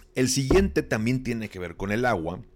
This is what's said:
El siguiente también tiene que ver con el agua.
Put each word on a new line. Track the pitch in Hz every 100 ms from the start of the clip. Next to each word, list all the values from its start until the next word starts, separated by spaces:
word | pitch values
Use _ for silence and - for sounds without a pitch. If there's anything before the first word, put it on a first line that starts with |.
| -
El | - 127
siguiente | 139 135 180 196 156
también | - 117 113 127
tiene | 123 117 107
que | 95
ver | 87 82
con | 95
el | 107
agua. | 123 98 80 110 -